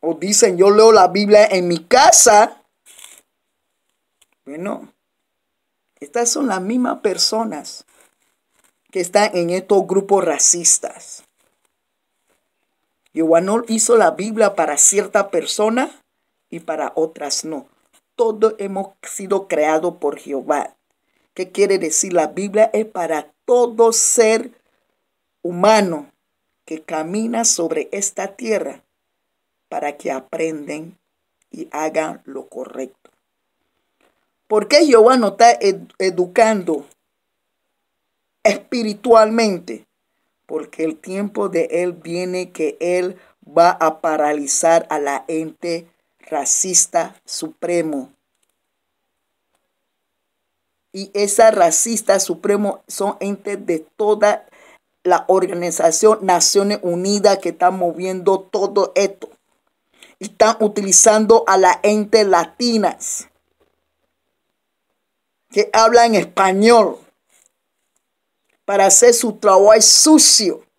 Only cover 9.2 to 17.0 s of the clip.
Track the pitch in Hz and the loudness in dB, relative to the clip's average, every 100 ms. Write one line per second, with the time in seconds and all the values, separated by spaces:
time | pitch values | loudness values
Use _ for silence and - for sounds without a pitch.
9.2 | 208 180 170 180 185 196 180 190 196 196 | 0 -2 -4 -4 0 0 2 -4 0 0
10.2 | 170 143 - 175 165 - - - - - | 0 -2 0 0 0 -2 -4 -16 -20 -20
11.2 | _ _ _ _ _ _ _ _ _ _ | _ _ _ _ _ _ _ _ _ _
12.2 | _ _ _ _ _ _ _ _ _ - | _ _ _ _ _ _ _ _ _ -4
13.2 | 160 165 190 226 233 220 - 233 175 160 | 2 2 2 -4 -2 -4 2 4 2 0
14.2 | 208 220 202 - 156 147 - 196 190 208 | -8 0 0 0 -4 0 0 0 -2 -4
15.2 | 202 175 156 - 214 233 277 - _ _ | -2 -4 -6 -4 -2 -2 -6 -10 _ _
16.2 | _ _ _ 165 - 156 139 - | _ _ _ -16 -10 -8 -6 -4